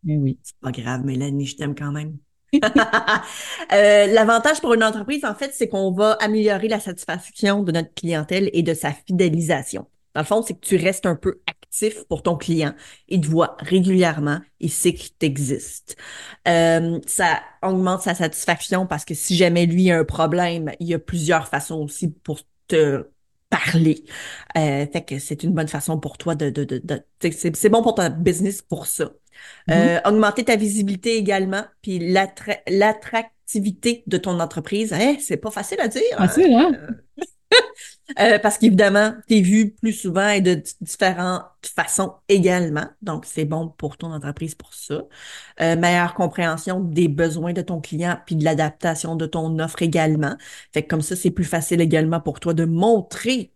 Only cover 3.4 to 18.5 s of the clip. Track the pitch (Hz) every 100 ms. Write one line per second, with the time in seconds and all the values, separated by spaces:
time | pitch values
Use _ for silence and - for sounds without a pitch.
3.4 | - - 339 202 208 208 202 220 220 233
4.4 | 254 302 302 226 220 214 202 294 285 208
5.4 | 269 - 233 196 190 185 214 220 214 214
6.4 | 208 196 214 214 208 180 - 175 - -
7.4 | 202 202 190 165 160 - 170 165 151 180
8.4 | 196 - 160 160 156 143 _ 180 180 160
9.4 | 160 156 135 - - _ _ - 156 208
10.4 | 226 - - 190 175 185 190 165 190 -
11.4 | - - _ - 214 214 - 160 - 170
12.4 | - 165 151 - - - _ 190 151 160
13.4 | 160 - 143 190 185 185 175 151 147 151
14.4 | - _ 165 - 180 170 - _ 160 135
15.4 | 139 135 - - _ - - - - -
16.4 | - 170 165 165 165 165 - - 175 156
17.4 | - _ 185 190 185 180 196 175 165 -
18.4 | -